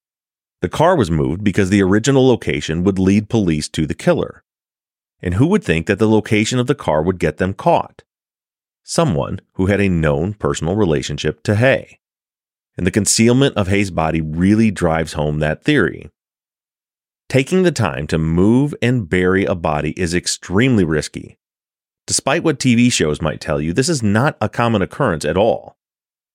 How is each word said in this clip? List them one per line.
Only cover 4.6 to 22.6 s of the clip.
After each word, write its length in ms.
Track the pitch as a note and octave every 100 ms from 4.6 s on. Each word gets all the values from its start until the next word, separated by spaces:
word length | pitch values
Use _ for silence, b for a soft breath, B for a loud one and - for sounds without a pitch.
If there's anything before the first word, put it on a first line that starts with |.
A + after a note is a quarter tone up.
| _ _ _ _ _ _
And 120 | F2+
who 120 | F#2 D#3
would 160 | G#3
think 240 | - E2 E2
that 120 | G2
the 100 | A2
location 500 | A2 - G#2+ A2 B2+
of 80 | B2
the 80 |
car 280 | C#3 - D2+
would 160 | E2+ F2
get 180 | D#2+ -
them 180 | F#2+
caught? 480 | - F3 C#3+ - - _ _ _ _ _ _ _ _
Someone 580 | - - D#3+ D2 - F#2+ -
who 140 | - F#2+
had 140 | G2
a 80 | G2+
known 460 | E2+ D#2 C#2+ F#2
personal 400 | G#2 C#2+ C#2+ D#2
relationship 680 | G#2 F#2 C#2+ - D2 D#2 -
to 100 | -
Hay. 460 | G#2 C3 A#2 - _ _ _ _ _ _ _ _ -
And 100 | F2
the 40 |
concealment 680 | G#2+ G2 - A2+ B2+ C#3 -
of 120 | F#2
Hay's 220 | G2+ G2
body 300 | E2+ D#2+ D#2+
really 500 | D#2 D#2+ F#2 G#2+ A2
drives 420 | F2+ E2+ E2 D#2+
home 260 | - D2+ D2+
that 240 | D2+ D2+
theory. 480 | - D3 E2 G1+ - _ _ _ _ _ _ _ _ _ _ _ -
Taking 340 | C3 C3+ F#3
the 100 | F3
time 340 | C#3 F#2 C2 D#2
to 100 | E2
move 560 | D#2+ E2+ G2+ B2 D3 -
and 260 | A#2+ B2+ D#2
bury 360 | F2+ F2+ F#2+
a 100 | D2+
body 380 | F2 E2 D2 D2+
is 200 | - E2+
extremely 680 | F2 - - - F#2 C3 A2
risky. 560 | D#2+ D2+ - - - - _ _ _ _ _ _ -
Despite 380 | - C3 D#3+
what 140 | D#3+
T 160 | C3+